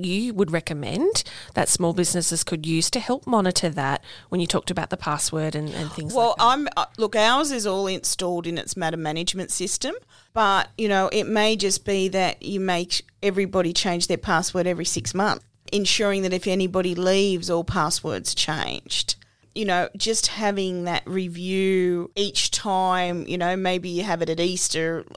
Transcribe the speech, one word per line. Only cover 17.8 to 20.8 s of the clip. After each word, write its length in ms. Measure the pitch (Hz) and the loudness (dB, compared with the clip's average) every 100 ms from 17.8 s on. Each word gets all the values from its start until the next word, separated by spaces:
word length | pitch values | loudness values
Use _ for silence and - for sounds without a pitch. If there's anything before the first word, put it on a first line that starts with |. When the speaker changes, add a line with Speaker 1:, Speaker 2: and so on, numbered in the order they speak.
| 156 - 156 95 - | 0 0 -2 -4 -4
Speaker 2:
changed. 800 | - - 151 - - - - - - - _ _ | -2 -2 -2 -4 -6 -4 -4 -2 -4 -10 _ _
You 100 | - | -4
know, 240 | 202 180 170 196 | 0 2 0 -2
just 320 | 220 226 - | 0 2 0
having 560 | - 214 202 190 180 | 0 0 0 -2 -2